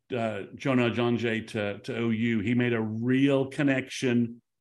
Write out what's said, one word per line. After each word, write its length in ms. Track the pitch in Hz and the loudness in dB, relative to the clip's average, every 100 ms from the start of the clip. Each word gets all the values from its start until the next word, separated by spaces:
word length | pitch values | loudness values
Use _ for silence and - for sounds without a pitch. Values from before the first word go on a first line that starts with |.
| _ 127 | _ -4
uh, 260 | 113 101 90 | -4 -4 -10
Jonah 360 | - 143 127 120 | -6 0 2 2
Ajonje 560 | 107 117 117 117 113 113 | 2 0 2 0 -2 -2
to, 300 | 113 104 101 | -4 -4 -4
to 160 | - 117 | -8 -4
O 120 | 117 | -2
U. 300 | 110 117 113 | 0 0 0
He 140 | 120 | 2
made 180 | 123 123 | 2 2
a 80 | 117 | 0
real 640 | 110 110 120 131 139 135 135 | -2 -2 0 4 4 4 0
connection 920 | - 143 131 131 - 131 120 117 120 _ _ | 0 0 0 -4 -4 0 2 0 -4 _ _